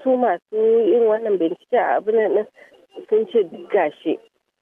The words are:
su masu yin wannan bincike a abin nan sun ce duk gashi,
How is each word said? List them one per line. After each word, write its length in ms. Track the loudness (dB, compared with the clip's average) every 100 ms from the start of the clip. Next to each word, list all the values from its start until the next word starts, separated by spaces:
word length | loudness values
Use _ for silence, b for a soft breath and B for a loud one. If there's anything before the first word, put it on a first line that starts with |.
su 140 | -2 0
masu 400 | 0 -2 _ -2
yin 480 | 2 2 2 2
wannan 320 | 2 0 -2 -2
bincike 380 | -2 -4 _ 0
a 240 | 0 0
abin 160 | 0 0
nan 300 | 0 -2 -4 B B B _ -20 -2
sun 160 | -2 0
ce 160 | -2
duk 240 | -2 -8 -4
gashi, 460 | -2 -2 -4 -6 -6 -8 _ _ _